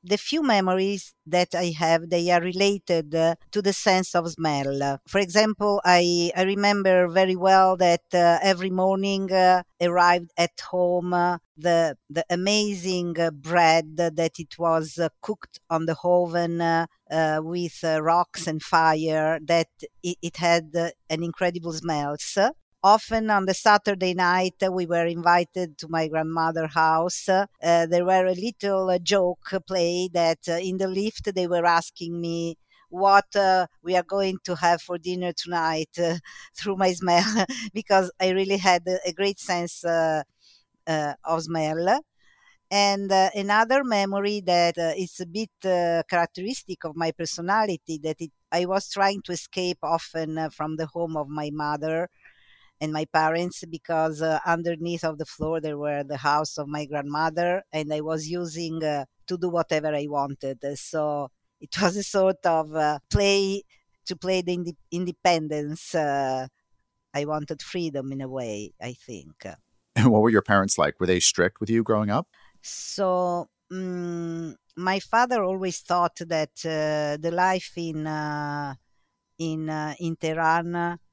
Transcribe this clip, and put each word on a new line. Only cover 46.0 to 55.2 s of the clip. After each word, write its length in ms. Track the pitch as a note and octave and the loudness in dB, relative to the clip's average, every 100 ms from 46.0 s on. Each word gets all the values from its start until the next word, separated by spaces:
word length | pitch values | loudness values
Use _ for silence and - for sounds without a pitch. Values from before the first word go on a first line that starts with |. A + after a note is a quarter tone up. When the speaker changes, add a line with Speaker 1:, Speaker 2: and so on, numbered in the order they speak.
| D#3+ | 0
Speaker 1:
characteristic 760 | F3+ E3+ - F#3+ C4 - F3+ | 0 -2 -4 -8 -8 -10 -10
of 100 | E3 | -10
my 160 | D#3 E3 | -4 -4
personality, 880 | - E3 - F3 G#3 G#3+ E3+ - D#3+ | -4 -8 -6 -2 0 0 -4 -8 -8
that 160 | D#3 D#3 | -6 -6
it, 100 | E3 _ _ | -10 _ _
I 140 | E3+ F3 | -2 0
was 220 | F#3+ - | -2 -4
trying 340 | - G3 G3 | 0 0 0
to 100 | - | -6
escape 460 | F3 - - F3+ F3 | -8 -8 -6 -4 -4
often, 560 | D#3 E3 - E3 D#3+ D#3+ | -2 -2 -2 -8 -6 -4
uh, 120 | D#3+ | -6
from 260 | - D#3 D#3 | -6 -8 -6
the 100 | D#3+ | -8
home 300 | E3+ E3+ D#3+ | -6 -6 -6
of 120 | C#3+ | -6
my 220 | D3+ D3+ | -8 -8
mother 560 | D3+ D3 D3 D#3 D#3+ F3 _ - _ _ _ _ _ | -6 -4 -4 -4 -4 -6 _ -20 _ _ _ _ _
and 120 | D#3 | -6
my 120 | D#3 D#3 | -4 0
parents, 580 | E3 D#3+ E3 F3+ - F3 | 0 2 0 -4 -8 -10
because, 540 | D#3+ - E3 D#3+ D3+ | -14 -4 0 0 -2
uh, 160 | D#3+ D#3 F3 | -2 -2 0
underneath 560 | E3+ E3+ E3 E3+ E3+ | -2 -2 -4 -6 -4
of 160 | E3 | -4
the 60 | D3+ | -6